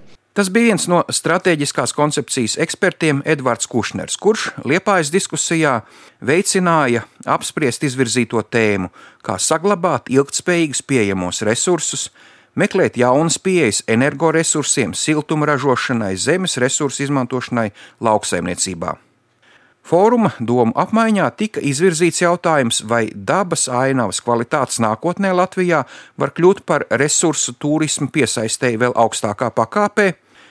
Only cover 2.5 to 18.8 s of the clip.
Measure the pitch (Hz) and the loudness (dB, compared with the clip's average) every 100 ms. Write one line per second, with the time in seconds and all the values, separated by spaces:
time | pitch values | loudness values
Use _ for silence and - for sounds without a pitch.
2.5 | - 165 - 185 - 160 139 147 151 131 | -2 -4 -2 -2 0 0 0 0 0 0
3.5 | 117 - 120 - 98 80 - 196 214 - | -2 -2 -2 -2 -6 -8 -2 0 0 -4
4.5 | - 120 170 - 190 143 180 - 156 - | -6 -2 0 2 0 0 -2 -2 -4 -2
5.5 | 165 156 120 - - - _ 107 165 196 | 0 2 0 -4 -18 -20 _ 0 0 2
6.5 | 202 180 165 135 117 - - - 135 - | 0 2 2 2 0 -4 -10 -4 -4 -4
7.5 | - 143 - 147 127 123 123 113 117 - | -2 -2 -2 -4 -2 0 0 0 -2 -2
8.5 | 117 110 98 90 - - - - - - | 0 2 0 -4 -10 -20 -12 -8 -4 -2
9.5 | 160 190 196 175 131 - 131 139 - - | 0 0 0 0 -2 0 0 0 -4 -2
10.5 | 175 160 127 - 131 101 95 90 - 104 | 0 0 -4 -2 0 0 0 -4 -2 -2
11.5 | 117 - 170 - - - - - - _ | 0 0 0 -2 -6 -10 -14 -20 -20 _
12.5 | - 196 196 135 117 123 135 165 - 185 | -2 0 2 0 2 2 4 2 0 0
13.5 | 185 127 - - 113 139 139 160 160 160 | 2 2 0 0 2 0 0 0 2 0
14.5 | 156 143 - 101 - - 156 - 156 151 | -2 -2 -2 -2 -4 -2 -2 -2 -2 0
15.5 | 143 139 123 - 120 104 95 131 180 185 | 0 0 0 -2 -2 -2 -2 0 0 -2
16.5 | - 127 - 143 - 139 143 123 127 - | -2 -2 0 -2 -2 -2 -2 -2 -4 -2
17.5 | 123 110 - - _ 113 107 - 90 87 | -2 -2 -6 -20 _ 2 2 0 -2 -4
18.5 | 87 92 87 | -4 -4 -4